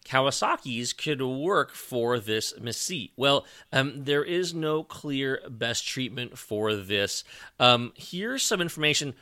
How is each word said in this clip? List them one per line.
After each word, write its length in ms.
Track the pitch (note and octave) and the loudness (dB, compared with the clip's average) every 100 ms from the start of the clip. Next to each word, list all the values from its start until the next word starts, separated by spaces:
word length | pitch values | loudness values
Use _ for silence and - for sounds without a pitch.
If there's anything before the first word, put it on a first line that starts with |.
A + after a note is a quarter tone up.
| - | 0
Kawasaki's 880 | C3 C3+ - - E4+ C#3 A#2 A#2+ | 2 2 2 0 0 -2 -4 -4
could 280 | - D#3 D3 | -4 -4 -2
work 500 | C3 C3 E3 F3 C3+ | -2 -2 0 0 0
for 480 | - - B2 A#2 A#2+ | -6 -4 0 2 0
this 340 | G#2+ G#2+ - - | 0 -2 -2 -6
mis-C? 520 | A#2 A2 - F3+ G2+ - | -6 -4 -4 -4 -8 0
Well, 300 | C#3 C#3+ - - - | 4 4 0 -20 -2
um, 320 | C3 C#3 C#3+ C3+ | 0 0 -2 0
there 180 | C#3+ | 2
is 300 | D3 F3 F3 | 2 0 -2
no 300 | E3 D#3 D#3 | -2 0 -2
clear 580 | D#3+ - D3+ C3+ C3+ C3+ - | -4 -10 -4 -2 0 -2 -6
best 380 | A2+ A#2+ A#2 - | -4 -2 -2 -2
treatment 500 | C3 B2 B2 B2 - | -4 -4 -4 -10 -10
for 380 | - G#2+ G#2+ G#2 | -4 0 2 2
this. 480 | F#2+ G2+ G2+ - - - - - | 2 2 2 0 -8 -18 -12 4
Um, 320 | B2 A#2+ A#2+ - | 6 6 2 -10
here's 480 | - F3 A3 C4+ | -10 -6 -4 -2
some 180 | - G3+ | 0 2
information 520 | E3+ D#3 D3+ D3 C#3+ - | 0 2 2 2 0 -8